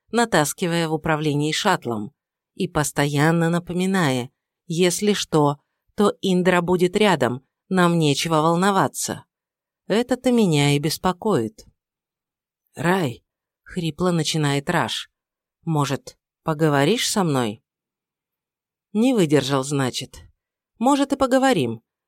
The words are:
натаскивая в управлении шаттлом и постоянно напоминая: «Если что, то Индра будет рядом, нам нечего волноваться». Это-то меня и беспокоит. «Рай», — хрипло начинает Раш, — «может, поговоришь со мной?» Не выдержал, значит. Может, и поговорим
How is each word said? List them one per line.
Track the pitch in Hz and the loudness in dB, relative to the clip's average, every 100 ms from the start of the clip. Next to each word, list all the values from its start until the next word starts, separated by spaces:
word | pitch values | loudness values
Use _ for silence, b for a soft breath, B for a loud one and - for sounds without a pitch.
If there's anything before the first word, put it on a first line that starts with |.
| _ | _
натаскивая | 226 233 190 147 - 175 170 160 | -2 0 2 0 -2 -2 -2 -2
в | |
управлении | 156 160 151 156 143 151 | -2 -2 -2 0 0 -2
шаттлом | 156 208 175 123 110 104 - _ _ _ - | -2 0 0 -2 -6 -8 -14 _ _ _ -8
и | 180 | -4
постоянно | 156 147 - 143 143 156 170 165 | -2 -4 -2 -2 2 2 2 0
напоминая: | 170 175 180 185 190 151 127 120 _ _ _ - | -2 -4 -4 -2 0 0 -2 -4 _ _ _ -8
«Если | 165 180 170 208 | 0 0 0 -2
что, | 196 - 160 147 143 _ _ _ - | -2 0 2 2 0 _ _ _ -2
то | 208 - | 0 0
Индра | 196 180 180 180 | 0 0 2 0
будет | 170 180 175 196 | 0 0 0 2
рядом, | 208 160 120 123 - _ - | 2 2 0 -4 -12 _ -4
нам | 185 175 170 | 0 2 2
нечего | 151 139 165 160 | 2 0 0 0
волноваться». | 156 170 196 190 143 - - 90 - _ _ _ _ _ - | 2 2 2 2 0 -2 -8 -10 -14 _ _ _ _ _ -4
Это-то | 196 247 247 254 | -2 0 -2 2
меня | 240 196 151 143 143 | 2 4 4 2 2
и | |
беспокоит. | 156 - 185 180 220 165 110 - - _ _ _ _ _ _ _ _ _ _ - | 0 -4 -4 -4 -2 -2 -2 -8 -20 _ _ _ _ _ _ _ _ _ _ -6
«Рай», — | 170 196 147 113 _ _ _ _ | -2 -2 -2 -6 _ _ _ _
хрипло | - - 165 - 180 | -16 -8 -6 -4 -2
начинает | 170 151 160 147 143 135 | 0 -2 -2 -2 -2 -2
Раш, — | 170 113 - - _ _ _ _ _ | -2 -2 -6 -10 _ _ _ _ _
«может, | 160 151 139 135 - - _ _ | -4 -2 -2 -4 -8 -20 _ _
поговоришь | - 156 160 143 143 240 - | -8 -2 0 2 2 0 -2
со | 214 | -2
мной?» | 175 135 117 107 _ _ _ _ _ _ _ _ _ _ _ _ _ | 0 0 -2 -6 _ _ _ _ _ _ _ _ _ _ _ _ _
Не | 208 247 | 0 2
выдержал, | 240 160 143 127 139 | 4 4 2 2 -2
значит. | 131 143 131 - 127 - - _ _ _ _ - | -2 -2 -2 -4 -10 -14 -20 _ _ _ _ -4
Может, | 233 277 269 | 0 2 0
и | 269 | 0
поговорим | 262 262 269 185 120 113 _ _ | 0 2 2 2 -2 -6 _ _